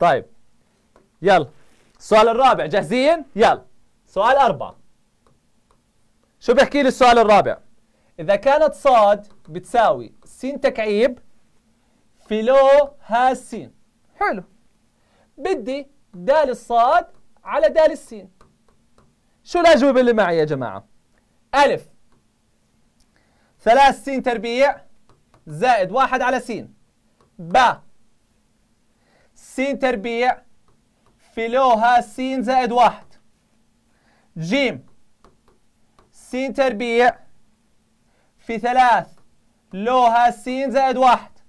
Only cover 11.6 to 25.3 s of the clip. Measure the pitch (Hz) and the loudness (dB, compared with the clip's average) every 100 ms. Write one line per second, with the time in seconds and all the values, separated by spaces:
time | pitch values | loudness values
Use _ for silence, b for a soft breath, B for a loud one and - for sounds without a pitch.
11.6 | _ _ _ _ _ _ - 214 220 269 | _ _ _ _ _ _ -8 -6 0 4
12.6 | 269 277 285 - - 226 254 254 - 220 | 4 4 2 -6 -6 -2 0 -2 -8 -16
13.6 | 123 _ _ _ _ - 403 233 - _ | -16 _ _ _ _ -8 -6 -6 -12 _
14.6 | _ _ _ _ _ _ _ - 302 359 | _ _ _ _ _ _ _ -12 -6 -6
15.6 | 214 269 277 _ _ 180 180 302 285 240 | -6 -10 -12 _ _ -12 -2 0 0 -4
16.6 | - 233 240 339 339 - _ _ - 240 | -4 0 2 0 -2 -14 _ _ -10 -2
17.6 | 302 320 311 311 - 220 185 _ _ _ | -2 2 0 0 -16 -20 -20 _ _ _
18.6 | _ _ _ _ _ _ _ _ - 349 | _ _ _ _ _ _ _ _ -8 0
19.6 | 339 302 277 254 247 226 185 165 151 143 | 4 4 4 2 2 2 0 0 -2 -4
20.6 | 120 98 - _ _ _ _ _ _ 269 | -8 -12 -18 _ _ _ _ _ _ 0
21.6 | 277 190 - _ _ _ _ _ _ _ | 0 0 -10 _ _ _ _ _ _ _
22.6 | _ _ _ _ _ _ _ _ _ _ | _ _ _ _ _ _ _ _ _ _
23.6 | 220 247 277 - - 262 247 233 233 240 | 0 4 4 2 -6 -6 -4 -6 -4 0
24.6 | 277 - - _ _ _ _ | 0 -2 -12 _ _ _ _